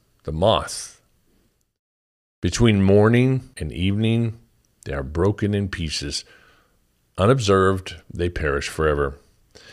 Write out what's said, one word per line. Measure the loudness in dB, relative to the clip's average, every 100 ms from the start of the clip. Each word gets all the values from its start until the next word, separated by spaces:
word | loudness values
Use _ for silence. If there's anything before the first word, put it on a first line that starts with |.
| _ _
the | -10
moth? | 0 2 2 -2 -10 -14 -20 _ _ _ _ _ _ _ _ _ _ _ _ _ _
Between | -4 2 4 4
morning | 4 6 6 4 2 -2 -6 -10
and | -10
evening, | -4 -2 0 0 0 -2 -6 _ _ _ _ -10
they |
are | -8
broken | -6 -2 0 0 -2
in | -2 -4
pieces. | -6 -6 -6 -8 -8 -12 -20 _ _ _ _ _ _ _ 0
Unobserved, | 2 2 4 4 4 0 -4 -16 -12
they | -6 -4
perish | -2 -2 -2 -4
forever. | -2 0 0 -2 -6 _ _ _ -20 -20